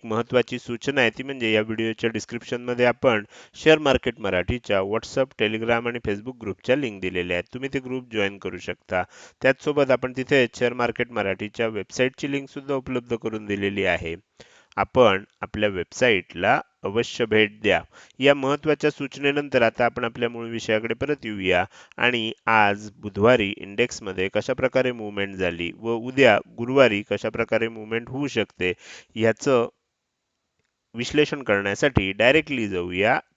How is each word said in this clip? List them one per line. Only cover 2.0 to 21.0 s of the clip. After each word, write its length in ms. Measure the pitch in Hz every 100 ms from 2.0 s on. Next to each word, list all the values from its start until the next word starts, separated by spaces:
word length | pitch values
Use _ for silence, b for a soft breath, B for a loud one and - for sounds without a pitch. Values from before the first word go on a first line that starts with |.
| 117
डिस्क्रिप्शनमध्ये 760 | 110 - 117 - 123 123 123 120
आपण 380 | 120 131 107 101 B B -
शेअर 220 | 156 156
मार्केट 420 | 147 127 131 113
मराठीच्या 640 | 101 90 92 123 - 101
WhatsApp, 460 | 95 110 - 139 131 -
Telegram 460 | 107 110 113 117 120
आणि 120 | 120 110
Facebook 320 | 101 117 123
ग्रुपच्या 340 | 110 92 - 139
लिंक 260 | 131 101
दिलेल्या 340 | 92 90 90 87
आहेत. 180 | 87
तुम्ही 160 | 127 135
ते 60 | 135
ग्रुप 340 | 127 127 127
जॉईन 240 | 110 98 98
करू 200 | 95 90
शकता. 460 | - 87 - 92 90 B B B
त्याचसोबत 500 | 131 135 151 147 135
आपण 220 | 123 131 127
तिथे 300 | 127 143 120 -
शेअर 180 | 123
मार्केट 380 | 123 120 113 120
मराठीच्या 560 | 117 98 95 107 - 113
वेबसाईटची 640 | 107 95 - 127 - 143
लिंक 180 | 139 139
सुद्धा 240 | 143 139
उपलब्ध 420 | 135 135 127 120 117
करून 300 | 113 107 104
दिलेली 380 | 101 98 101
आहे. 320 | 95 85 85 85 _ _ b b b -
आपण 480 | 98 131 117 95 104 -
आपल्या 280 | - 107 104
वेबसाईटला 920 | 92 82 - 123 98 - 85 98 131 - _
अवश्य 420 | 101 107 120 - 113
भेट 360 | 107 107 107
द्या. 200 | 104 85 - B B -
या 140 | 135
महत्त्वाच्या 560 | 143 131 147 151 143 151
सूचनेनंतर 720 | - 139 131 143 143 143 131
आता 240 | 113 - 120
आपण 180 | 127
आपल्या 260 | 117 120 120
मूळ 180 | 117 117
विषयाकडे 460 | 117 - 107 117
परत 220 | 117